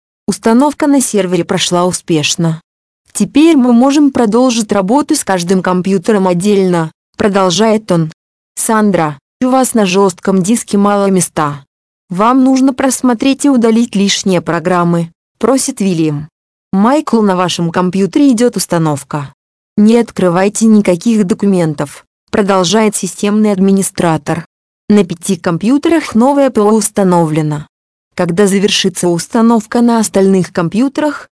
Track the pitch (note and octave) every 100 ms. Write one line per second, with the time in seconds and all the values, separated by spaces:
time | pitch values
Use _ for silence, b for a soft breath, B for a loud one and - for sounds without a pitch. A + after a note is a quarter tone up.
0 | _ _ - - A#3 A#3 D4 - D4 C#4
1 | - G#3 F#3 F3+ E3 F#3+ - F3+ F3+ E3+
2 | - D#3+ C#3+ - E3 D#3+ - _ _ _
3 | _ - G#3 C#4 D#4+ D4+ B3 A#3 C4+ C#4+
4 | C#4+ C4 A#3 A3+ C4 A3+ G#3+ G3+ F#3+ C4+
5 | D4+ D4+ - F#3 F3 F#3+ E3+ F#3 F#3 F#3+
6 | F3 G#3 F#3+ F3+ G#3 G3 F#3 F3 D#3+ -
7 | _ - A3 G3 F#3 E3+ A3+ G#3+ A3 F3
8 | D#3+ - _ _ _ - - A3 G#3 F3
9 | D#3 D3+ _ _ B3+ C4 C4 A#3 G3 F#3
10 | G3 F3 G#3 F#3+ F3+ A#3 - G3+ G3+ G3+
11 | G3 F#3+ - - D3+ C#3+ - _ _ _
12 | _ F3+ A3+ C4+ C4 C4 C4+ C#4 C4+ -
13 | B3+ A#3 C#4 C4+ D4 C4 A3+ A3+ A#3 F#3+
14 | G3 - G3 F3 E3 E3 E3 F3+ E3+ E3+
15 | E3+ - _ _ A3 C4 - C4+ F#3+ E3+
16 | D#3 D3 D3+ _ _ _ _ F#3+ G#3 D#4
17 | D4+ A3+ G#3 F3+ F3+ - E3+ F#3 F3+ F#3+
18 | G3 - C#4+ A3 B3 G3+ - F3 D#3+ C#3+
19 | - D3+ C#3 - _ _ _ - G#3 A#3
20 | A#3 - F#3 E3+ G3+ - A3 G#3+ G3+ F3+
21 | A#3+ A3 F#3 G3+ G3+ F#3 E3 D3 D3 -
22 | _ _ _ A3+ G3 F#3+ F3 G#3+ A3 -
23 | F3+ - G#3 G#3+ G#3+ G3 G3 G3 F#3+ -
24 | F3 D#3 - D#3+ - _ _ _ - G#3
25 | F#3+ E3+ - F#3 F#3 E3 G#3 C#4+ E4 D#4+
26 | - A3 B3+ C#4+ C4+ A#3+ G#3 A3 G3+ -
27 | F#3+ F3 D#3+ D#3 D3+ D3 - _ _ _
28 | _ - F3 E3+ G3+ G3 G3+ - F#3 -
29 | F3 E3+ - A#3+ A3+ A#3 - A#3+ A#3+ A#3
30 | G#3+ G3 F#3+ F#3+ E3+ - E3 G3 C4+ D4+
31 | D4+ D4 -